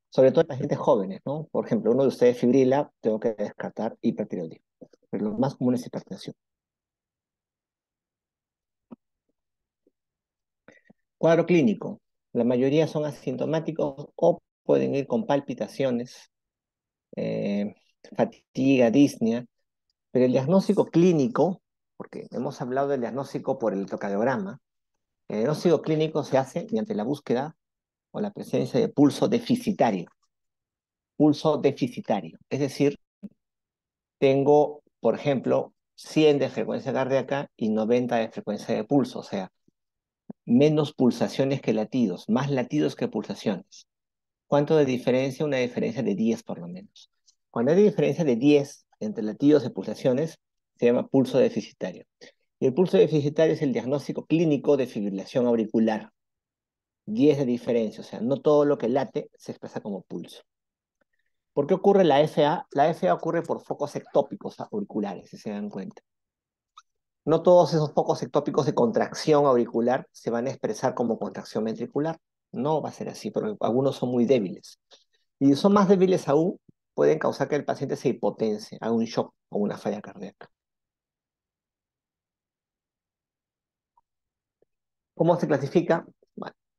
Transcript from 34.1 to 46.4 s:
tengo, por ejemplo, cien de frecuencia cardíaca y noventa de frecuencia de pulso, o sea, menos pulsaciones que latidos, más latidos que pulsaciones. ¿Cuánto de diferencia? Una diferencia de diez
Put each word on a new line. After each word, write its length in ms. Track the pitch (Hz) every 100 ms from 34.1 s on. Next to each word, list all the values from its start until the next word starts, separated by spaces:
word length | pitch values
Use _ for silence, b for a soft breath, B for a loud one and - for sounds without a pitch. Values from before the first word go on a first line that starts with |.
| -
tengo, 640 | 139 135 139 147 147 - _ _
por 140 | 117
ejemplo, 580 | 104 143 131 123 131 - _ _
cien 440 | _ - 156 151 143
de 100 | 131
frecuencia 440 | - 107 117 131
cardíaca 580 | 123 131 135 123 139 143 -
y 120 | 110
noventa 480 | 110 107 123 123 120
de 120 | 110
frecuencia 460 | - 107 104 -
de 100 | 110
pulso, 360 | 110 143 120 -
o 40 |
sea, 280 | - 101 - _ _ _ _ _ _ _ - - -
menos 480 | 123 147 151 143
pulsaciones 680 | - 123 - 104 - 135 139
que 100 | -
latidos, 560 | 110 107 131 110 87 -
más 220 | 117 139
latidos 460 | 135 123 151 147 -
que 120 | 123
pulsaciones. 800 | - - 104 110 90 - - - _ _ _ _ _ -
¿Cuánto 300 | 143 147 160
de 80 |
diferencia? 600 | 139 127 131 127 135 139
Una 120 | 151 131
diferencia 460 | 123 - 113 110
de 120 | 107
diez 280 | 101 113 110